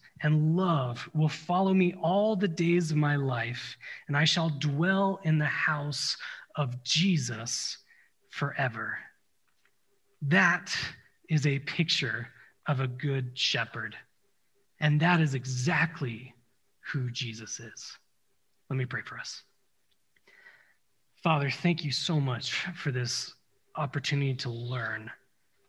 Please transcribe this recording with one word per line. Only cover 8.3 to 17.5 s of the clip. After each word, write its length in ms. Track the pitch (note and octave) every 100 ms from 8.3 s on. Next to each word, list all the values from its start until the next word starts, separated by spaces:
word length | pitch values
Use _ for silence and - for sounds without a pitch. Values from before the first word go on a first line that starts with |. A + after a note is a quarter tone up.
| - C#3+ - C3 A2 - - - _ _ _ _ _ _ _ _ _ _ -
That 500 | C#3+ F#3 F3+ F3 F#3 - - - - _ -
is 160 | D3+ C#3+
a 140 | C#3
picture 680 | - - E3 - B2+ A2+ A#2 - - _ -
of 140 | C3
a 60 | C3
good 500 | B2 D3 C3+ B2 B2
shepherd. 580 | - B2 A2+ A#2 A2 - - _ _ _ _ _ _ -
And 200 | D3+ D3+
that 200 | E3+ F3
is 140 | D3+
exactly 1000 | C3 B2 B2+ B2+ F#3+ E3 - B2+ A2 B2+ - _ _ _ _ -
who 180 | C#3 B2
Jesus 500 | A#2+ A#2+ A2 G#2+